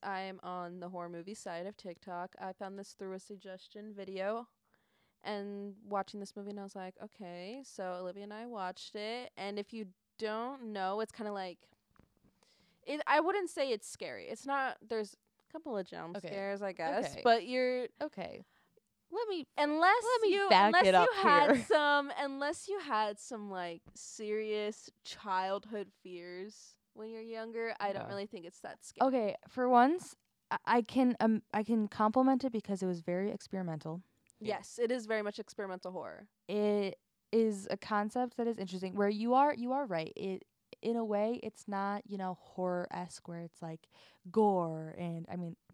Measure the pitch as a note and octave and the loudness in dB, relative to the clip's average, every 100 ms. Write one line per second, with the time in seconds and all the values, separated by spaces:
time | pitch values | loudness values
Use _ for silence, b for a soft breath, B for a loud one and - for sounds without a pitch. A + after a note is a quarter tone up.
0 | G3 F#3+ F#3+ F#3+ F3+ F3+ F3 F3+ F3 F3+ | -6 -6 -6 -10 -10 -8 -8 -10 -10 -10
1 | F3 E3+ F3 G#3+ G3+ E3+ F#3 G#3 G3 E3+ | -10 -10 -12 -12 -8 -8 -8 -10 -14 -14
2 | - F3 F#3 - F#3+ F#3+ F#3+ G3 G3 - | -10 -8 -8 -10 -12 -10 -10 -10 -14 -12
3 | F#3+ F#3+ - G3+ G3 F#3 - G#3+ G#3+ G3+ | -10 -10 -12 -16 -16 -16 -16 -16 -14 -12
4 | F#3+ F#3+ G3 A3+ A#3+ _ _ _ _ _ | -8 -4 -2 -4 -8 _ _ _ _ _
5 | _ _ - G#3 G3+ G3+ G3+ G3 G#3 G3+ | _ _ -8 -6 -6 -8 -10 -12 -6 -4
6 | G3 G#3 G3 - G3+ G3+ G3 G3 F#3 - | -4 -8 -12 -12 -10 -10 -10 -10 -12 -12
7 | G#3+ - F#3 F3 F#3 C4 C4 - F#3 F3+ | -18 -14 -14 -12 -12 -12 -14 -8 -6 -6
8 | F#3 G3 G3+ G#3 A#3+ A3+ F#3 F#3 - G#3+ | -8 -10 -12 -12 -10 -6 -6 -8 -12 -8
9 | G#3+ A#3+ B3 - G3 G#3 G3+ A3+ G3 - | -6 -6 -10 -8 -6 -6 -6 -10 -12 -14
10 | _ - A3 A3 B3 C4+ A#3 G#3 F#3+ G3+ | _ -8 -4 -4 -4 -8 -8 -4 -2 -2
11 | A3 - G#3+ G3+ F#3 E3+ _ _ _ _ | -4 -6 -6 -6 -8 -10 _ _ _ _
12 | _ _ _ b b b b b - D4 | _ _ _ b b b b b -6 -4
13 | - D4 D#4+ G4 F4 - C4+ G#3+ - - | 2 4 4 0 -2 -2 -2 -2 -6 -10
14 | F3+ A2 E2 A3+ C4+ C#4 C4 - A3 A3+ | -10 -8 -10 -10 -4 -2 -2 -6 -6 -4
15 | G#3 - _ _ _ D#4+ D#4 G#3+ F3+ E3+ | -4 -10 _ _ _ -12 -6 -6 -6 -8
16 | E3 G3 F3+ G3 G3 G3+ G3+ F3+ E3 G3+ | -10 -8 -8 -6 -4 -4 -6 -4 -2 -2
17 | C4 - A#3+ A3+ G3+ B3+ B3+ B3+ B3 - | -2 2 6 6 4 0 2 0 -4 -6
18 | D4 - - - - b b _ _ _ | -8 -8 -10 -12 -16 b b _ _ _
19 | _ F#4+ A4+ F4+ C4+ - D4 D#4 F4 A4+ | _ -4 -4 -4 -4 0 0 4 6 6
20 | A4+ B4 A4 G4 G4 F#3 G#3 F4 - C4 | 4 4 4 4 8 8 10 8 8 8
21 | B4+ G4+ F#4+ C#4+ D4 C4 A3 D4+ D4 C#4+ | 8 6 8 8 8 6 6 6 6 4
22 | C#4+ - C#4 C4+ C#4+ E4+ - G4+ D4 G#3+ | 2 -2 -4 -2 -4 -4 -6 -6 -2 0
23 | G#3+ G#3 - A3+ G#3 F#3 F3 E3+ - - | 0 -4 -10 -10 -8 -6 -6 -8 -16 -18
24 | - - G#3+ G#3+ G#3+ G#3+ G#3 G#3+ - - | -16 -10 -4 -4 -2 -2 -4 -6 -14 -20
25 | - - G#3+ F#3 F#3 G3 G#3 G#3+ G3 _ | -16 -12 -4 -2 0 -2 -4 -8 -8 _
26 | F#3 F3 F3 F3+ G3+ - - _ _ A3 | -14 -12 -12 -10 -12 -14 -20 _ _ -16
27 | A3 A3+ A3+ A3 A3+ A3+ A3+ - G3+ G3 | -12 -12 -10 -8 -8 -6 -6 -2 -4 -4
28 | - G3+ G3+ G3+ E3+ - - - - - | -6 -6 -8 -10 -14 -14 -16 -14 -16 2
29 | C4 B3+ G#3+ - - B3+ B3+ A#3+ C4 F4+ | 4 4 0 -2 -8 -2 6 8 8 4
30 | - - _ _ _ - - A#3+ A3 B3+ | -4 -18 _ _ _ -4 2 2 4 4
31 | B3+ A#3+ A3 A3 - G#3 G#3+ A3+ G#3 - | 4 4 4 2 0 -2 0 2 0 2
32 | G#3+ B3 C4 C4 C4+ A3+ - F#3+ F#3 F3 | 4 6 6 6 2 -2 -2 -2 0 -2
33 | E3 F3+ G3+ G#3+ - F#3+ F3+ D#3 D#3+ E3+ | -2 0 -2 -4 -6 -6 -4 -4 -6 -10
34 | - _ _ _ G#3+ G3+ - - A#3 B3 | -12 _ _ _ -6 -6 -6 -2 0 0
35 | G#3+ A3 G#3 G3+ G#3 - G3 F3+ F#3 F#3 | 0 0 0 -4 -8 -6 -6 -6 -6 -8
36 | A#2 D#2 G#3 _ - G#3 G#3 G#3 G3 - | -8 -12 -16 _ -4 2 4 2 0 -4
37 | _ _ _ A3+ A3 G3+ G3 G3 - G#3 | _ _ _ 4 4 2 -4 -6 0 0
38 | G#3+ B3 B3 - A#3 A3 F#3+ F#3 F#3 F#3+ | 0 0 -2 0 -2 -2 -4 -4 -4 2
39 | G3+ G#3 A#3 B3+ C#4+ B3+ A#3+ C4+ C4+ E3 | 2 2 4 6 6 2 -2 -2 0 -2
40 | D#3+ - F#3+ F#3+ - _ _ - - A#3 | -4 -6 -6 -6 -10 _ _ -6 -2 -2
41 | A3+ G#3 G#3+ B3 A3 - - G3 G3+ G3+ | 0 2 0 0 -6 -10 -6 -2 -2 -2
42 | - G3 F#3 F3+ - - F3+ F3+ F3 F3 | -6 -6 -4 -6 -10 -4 0 0 -2 -6
43 | F3+ - - E3+ E3+ - E3 D#3+ _ B | -8 -10 -12 -10 -12 -10 -10 -10 _ B
44 | B B F3+ A3 G#3 F#3 E3 D#3+ D#3+ - | B B -2 4 6 6 2 -2 -8 -8
45 | F3 E3 E3 F3 E3+ - _ | -6 -6 -8 -8 -8 -10 _